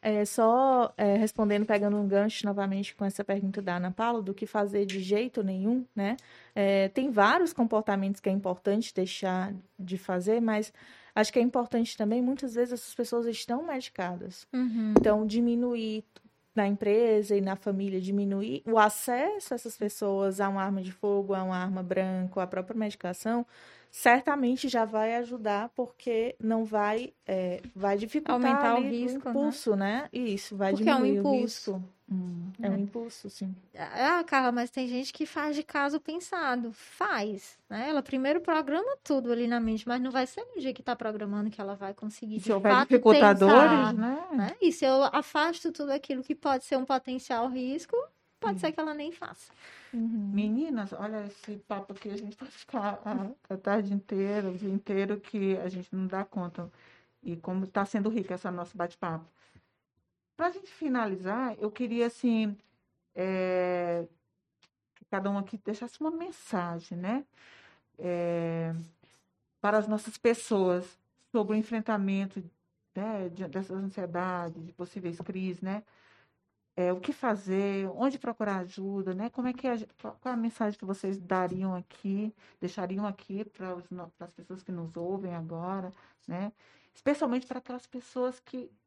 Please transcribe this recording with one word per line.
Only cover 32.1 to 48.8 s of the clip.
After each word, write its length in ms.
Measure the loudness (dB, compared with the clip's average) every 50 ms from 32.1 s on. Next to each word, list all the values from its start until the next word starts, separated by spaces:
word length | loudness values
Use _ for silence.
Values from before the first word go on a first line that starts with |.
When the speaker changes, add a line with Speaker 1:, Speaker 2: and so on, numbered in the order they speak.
Speaker 3:
Hum. 400 | -6 -4 -4 -4 -8 -8 -8 -10 -10 -4
Speaker 1:
É 60 | -2 -2
um 40 | 0
Speaker 2:
Né? 60 | 0
Speaker 1:
impulso, 500 | -2 -4 -4 -8 -10 -10 -12 -14 -16 -16
sim. 260 | -10 -8 -8 -8 -8 -10 -14 _ _
Speaker 2:
Ah, 480 | -12 -10 -8 -2 2 2 4 4 2 0
Carla, 280 | 2 2 2 2 2
mas 180 | 0 0 -2 -4
tem 160 | -4 -4 -4 -2
gente 240 | -4 -4 -6 -6 -6
que 120 | -6 -8 -6
faz 280 | -4 -4 -2 -2 -2
de 60 | -4 -6
caso 360 | -4 -2 0 0 0 0 -2
pensado. 720 | -4 -6 -8 -8 -8 -6 -6 -4 -2 0 -2 -2 -2 -6 -8
Faz, 840 | -12 -20 -20 -6 -4 -2 0 0 0 -2 -2 -4 -8 -10 -14 -20 _ _ _
né? 200 | -8 -6 -4 0
Ela 120 | 0 -2
primeiro 400 | -2 -2 -2 0 2 2 0 0
programa 560 | 0 0 0 0 0 0 0 0 0 -2 -4 -6 _
tudo 280 | 0 0 0 2 0
ali 160 | 0 0 2 0
na 120 | 0 0
mente, 280 | 0 0 -2 -2 -2 -4
mas 140 | -2 -2
não 80 | -2 0
vai 140 | 0 0 -2 -2
ser 160 | -4 -10 -12 -8 -8
no 40 | -4
dia 120 | -4 -4 -4
que 80 | -4 -4
tá 120 | -4 -4
programando 540 | -2 -2 -6 -4 -4 -4 -4 -2 -2 -2 -4
que 100 | -4 -6
ela 140 | -6 -6 -6
vai 180 | -6 -8 -10 -10
conseguir, 460 | -8 -10 -12 -10 -10 -10 -6 -6 -6
Speaker 3:
Se 60 | 0
Speaker 2:
de 60 | 0 0
Speaker 3:
houver 180 | 4 6 6
Speaker 2:
fato, 180 | 6 6 6 6
Speaker 3:
dificultadores, 640 | 6 8 10 10 10 12 12 10 10 10 10 12 12 12 12 10
Speaker 2:
pensar, 240 | 8 6 6 4 2
Speaker 3:
né? 300 | 0 0 -2 -2 -4 -6 -2 0
Speaker 2:
né? 220 | 0 0 0 0 2
E 100 | 2 2
se 140 | 4 4 2
eu 180 | 4 6 6 4
afasto 680 | 4 2 0 -2 0 0 0 2 2 0 -2 -4 -6
tudo 200 | -4 -4 -4 -2
aquilo 320 | -2 -4 -2 -4 -6 -6 -4
que 100 | -6 -8
pode 280 | -4 0 0 0 0 0
ser 140 | -2 -2 -2
um 80 | 0
potencial 600 | 0 0 -2 0 -4 -8 -8 -4 -4 -2 -2 -2 -2
risco, 480 | -2 -4 -4 -4 -4 -6 -6 -2 -2 -2 -2 -4 _ _ _ _ _ _
pode 160 | -4 -4 -2
Speaker 3:
Hum. 40 | -2
Speaker 2:
ser 120 | -2 -4
que 80 | -2
ela 140 | -2